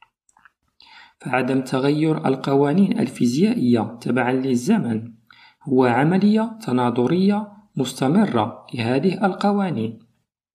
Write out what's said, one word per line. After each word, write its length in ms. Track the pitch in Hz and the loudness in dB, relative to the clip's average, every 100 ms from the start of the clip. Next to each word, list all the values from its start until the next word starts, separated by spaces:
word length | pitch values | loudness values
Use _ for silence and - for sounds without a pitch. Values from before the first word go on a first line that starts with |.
| _ _ _ _ _ _ _ _ - - - _ | _ _ _ _ _ _ _ _ -20 -20 -20 _
فعدم 420 | - 127 127 135 | -4 -2 0 0
تغير 640 | 131 135 139 151 156 151 131 | 0 0 0 2 0 0 -2
القوانين 720 | 135 - 139 143 170 202 - | -2 0 2 2 2 2 0
الفيزيائية 1000 | 123 - 123 131 214 - 123 117 104 - | -4 0 0 2 0 2 2 2 0 -6
تبعًا 320 | 143 123 123 | -4 -2 0
للزمن 800 | 131 131 123 143 220 120 110 117 - _ - - _ | 0 0 -2 0 0 0 -6 -8 -18 _ -20 -20 _
هو 220 | 147 131 | -2 2
عملية 760 | 127 117 151 185 208 220 226 - | 4 2 2 2 2 2 -2 -8
تناظرية 840 | - 123 120 120 123 175 196 202 214 - _ - | -4 0 0 0 0 2 2 0 -4 -16 _ -6
مستمرة 920 | 127 - 135 185 214 120 107 - - | -6 -2 0 2 2 0 -2 -6 -12
لهذه 520 | 120 113 131 185 165 202 | -6 -2 0 0 0 -2
القوانين. 720 | - 202 202 190 123 113 117 _ _ _ _ _ | 0 -2 0 -2 -4 -6 -10 _ _ _ _ _